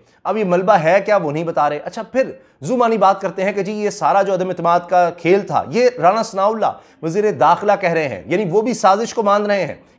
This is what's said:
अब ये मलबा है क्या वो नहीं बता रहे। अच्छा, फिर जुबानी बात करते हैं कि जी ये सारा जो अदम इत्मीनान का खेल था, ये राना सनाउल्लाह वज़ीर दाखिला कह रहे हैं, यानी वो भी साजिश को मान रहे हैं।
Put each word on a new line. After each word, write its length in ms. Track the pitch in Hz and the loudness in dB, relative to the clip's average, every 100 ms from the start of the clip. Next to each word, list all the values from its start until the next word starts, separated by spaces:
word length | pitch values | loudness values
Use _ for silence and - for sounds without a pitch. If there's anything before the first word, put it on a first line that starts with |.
| _ _ 170 | _ _ -6
अब 100 | 208 | -2
ये 80 | |
मलबा 320 | 196 175 190 202 | 0 0 4 4
है 240 | 156 196 | 4 2
क्या 160 | 196 202 | 2 0
वो 140 | 160 | 0
नहीं 140 | 147 | -4
बता 240 | 170 160 147 | -4 0 0
रहे। 100 | 147 | -2
अच्छा, 240 | - - | -10 -12
फिर 380 | 214 254 214 - _ - | -6 -2 -2 -6 _ -12
जुबानी 360 | 143 247 233 226 | -4 0 0 4
बात 220 | 190 - | 2 2
करते 220 | 190 180 | -2 -4
हैं 120 | 190 | -4
कि 80 | 202 | -2
जी 100 | 185 | -4
ये 180 | 214 208 | -4 -4
सारा 320 | - 151 190 | -2 0 2
जो 100 | 190 | 2
अदम 180 | 185 185 | 0 -2
इत्मीनान 280 | 175 170 175 | -2 0 0
का 320 | 175 180 170 | 2 2 2
खेल 320 | 165 175 196 | 0 2 2
था, 240 | - 131 98 | 2 -4 -2
ये 280 | 180 247 240 | 2 0 2
राना 220 | 165 220 | 2 2
सनाउल्लाह 840 | 220 190 196 220 170 - - - 160 | -2 -2 -2 0 -2 -4 -16 -10 -6
वज़ीर 260 | 180 214 | -2 -2
दाखिला 440 | 147 147 170 208 202 | 2 2 2 2 0
कह 160 | 180 | 2
रहे 120 | 165 | 0
हैं, 260 | 147 98 82 | -2 -6 -4
यानी 140 | 180 | -2
वो 180 | 196 196 | 0 0
भी 120 | 240 | 0
साजिश 380 | 226 196 196 226 | -2 0 0 -2
को 100 | - | -2
मान 200 | 202 202 | 0 0
रहे 200 | 208 202 | 0 -2
हैं। 220 | 156 95 _ | -4 -8 _